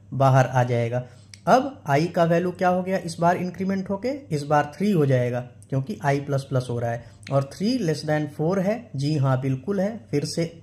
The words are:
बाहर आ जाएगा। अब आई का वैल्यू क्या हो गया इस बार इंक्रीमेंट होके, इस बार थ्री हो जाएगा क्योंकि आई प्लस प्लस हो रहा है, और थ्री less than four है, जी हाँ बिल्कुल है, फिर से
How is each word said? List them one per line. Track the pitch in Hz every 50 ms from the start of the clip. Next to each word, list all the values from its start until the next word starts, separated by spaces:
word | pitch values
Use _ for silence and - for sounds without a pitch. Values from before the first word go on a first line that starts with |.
| - - -
बाहर | 127 135 135 131 135 127
आ | 131 131 131 123
जाएगा। | 120 123 117 117 117 120 123 120 - - - - - - - -
अब | 165 208 262 262 277 - - -
आई | - 139 147 160
का | 175 170 180 170
वैल्यू | 165 170 170 180 180 175
क्या | - 185 180
हो | 180 185 180
गया | 185 190 190
इस | 170 170 165 165
बार | 165 170 185
इंक्रीमेंट | - 180 180 180 - 190 190 196 190 190 190
होके, | 202 190 196 247 285 277 - -
इस | 160 143 143
बार | 143 151 147 143 143 -
थ्री | - 190 214
हो | 202 160 147
जाएगा | 135 131 127 123 123 120 120 123 - - - - -
क्योंकि | 139 135 135 - 208 - -
आई | 143 143 143
प्लस | 143 143 139 135 135
प्लस | - 139 127 127 -
हो | 120 120
रहा | 117 117
है, | 117 117 - - - - - -
और | 135 139 135 139 -
थ्री | - 185 220 262 254
less | 208 156 151 139 -
than | 151 151 151 151 143 -
four | - 151 165 190 196
है, | 175 196 220 240 - - -
जी | 135 139 143 156
हाँ | 147 131 135 131 127
बिल्कुल | 135 135 131 131 - 202 202 190
है, | 185 202 233 202 - -
फिर | - 143 147
से | 160 - 170 165 165 - -